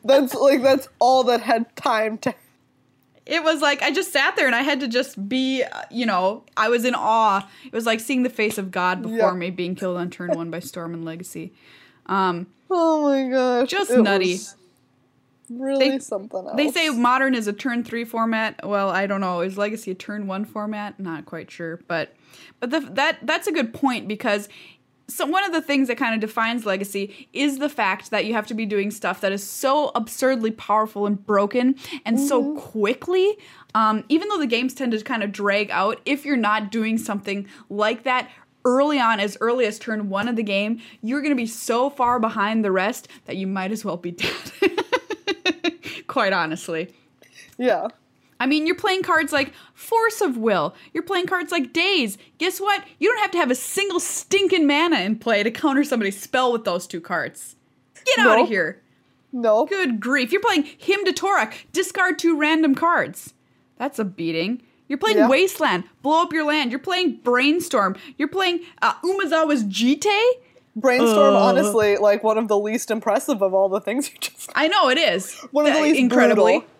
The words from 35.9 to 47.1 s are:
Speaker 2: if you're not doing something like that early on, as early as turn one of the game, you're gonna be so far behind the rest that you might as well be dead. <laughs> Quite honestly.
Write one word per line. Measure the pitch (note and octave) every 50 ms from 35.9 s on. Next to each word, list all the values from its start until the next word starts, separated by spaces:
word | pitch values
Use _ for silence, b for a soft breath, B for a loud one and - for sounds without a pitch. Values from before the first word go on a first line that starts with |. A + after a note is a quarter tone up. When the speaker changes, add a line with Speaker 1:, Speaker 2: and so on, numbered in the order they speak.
| A#3 - _
Speaker 2:
if | B3+ C#4+ C#4+ -
you're | C#4+ D4
not | B3 A3 G#3 G#3+ A3 G#3+ G3
doing | A3+ A#3 A3 A3 A3+
something | A3 A3+ - G#3 G3+ G3 G3+ G3 G3+ G3 B B B B _
like | G3+ G3+ G#3 G#3+ B3 A3+ -
that | C4 B3+ B3+ A#3+ B B B B _ _ _ _
early | B3 B3 C4+ C#4 D4+ D4+
on, | C#4 A#3+ A3+ A3+ G#3
as | G3+ G#3 G3 -
early | - A#3 A#3+ B3+ A#3+
as | G#3 A3
turn | - - A#3+ A3 G#3+ G#3 G3
one | F#3+ G3 G#3 B3
of | A#3+
the | A3 A3+
game, | G3+ G3 G3 G#3 G#3+ A#3 A3+ B B B B
you're | - A3 C4 D4
gonna | C4+ D4+ C#4+
be | B3 A#3
so | A3+ - - - - A3+ A#3+ C4 C#4
far | C#4 - B3 A#3+ B3
behind | B3+ A3 A3 G#3 A3 G3 G#3+ A3 A3+ G#3+
the | G3
rest | F#3 F#3 F#3 G#3+ B3+ - - B B B B
that | - B2+
you | F#3+ F#3+
might | F#3+ G3 F#3+ F#3 F#3+ A3
as | G#3+ -
well | G3 E3
be | F3 - F3
dead. | F3 - - - - - - - - -
<laughs> | G4+ F#4 F4 - F4+ - - A#4+ - - F4 - _ G4+ F#4+ - _ F#4 - - - - E4+ - - - - - -
Quite | - - C4+ G#3+ G3 G3
honestly. | F3+ E3 D#3 D#3 - - - E3 D#3 F3 F3+ b b b b